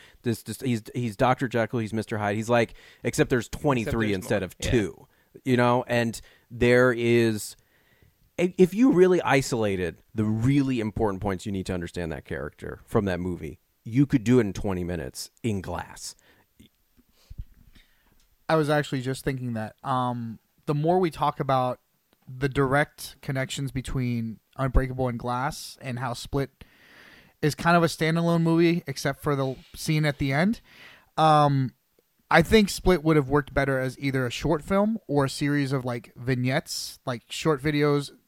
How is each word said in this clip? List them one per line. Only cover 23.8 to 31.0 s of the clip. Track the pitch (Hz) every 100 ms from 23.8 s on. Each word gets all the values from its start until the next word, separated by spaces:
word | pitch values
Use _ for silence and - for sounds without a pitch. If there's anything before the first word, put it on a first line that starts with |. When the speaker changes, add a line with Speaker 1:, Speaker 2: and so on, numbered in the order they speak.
| - 139 123 120 113 107 _ -
Speaker 3:
Unbreakable | 131 135 131 127 127
and | 117
Glass | 120 123 139 - - -
and | 131 120
how | 127
Split | 120 - 139 131 _ - _ - - - - _ _
is | 151 -
kind | 170 175
of |
a | 165
standalone | - 160 165 170 170
movie | 165 165 170 170 -
except | 135 147 135
for | 151 143
the | 135 127 - -
scene | - 156 151
at | 139
the | 139
end, | 139 185 233 - - - -